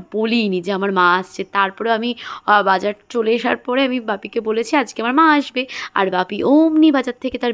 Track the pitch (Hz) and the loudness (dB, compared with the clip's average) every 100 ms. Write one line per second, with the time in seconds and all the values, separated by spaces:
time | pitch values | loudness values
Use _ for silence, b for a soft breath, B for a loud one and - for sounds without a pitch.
0 | 180 214 220 233 214 180 175 190 202 190 | -2 -4 0 0 0 -2 -4 -4 -2 2
1 | 180 180 180 - 190 202 196 190 220 226 | 2 2 -2 -10 -6 -2 -2 -2 -2 -2
2 | 233 240 B B - 208 190 190 202 202 | -2 -6 B B 2 2 4 2 0 -6
3 | _ 240 220 233 247 233 - 247 269 254 | _ -2 0 0 -2 -6 -4 -2 0 -2
4 | 220 202 208 233 214 220 233 - 214 - | -4 -8 -6 -6 -4 -4 -2 -2 -2 -4
5 | 226 269 320 294 269 254 262 B B - | -2 2 4 4 0 -4 -6 B B -2
6 | 190 180 185 214 - 294 320 311 311 277 | 0 0 -2 -2 2 4 4 4 4 4
7 | 247 240 262 240 240 | -2 -6 -8 -4 -4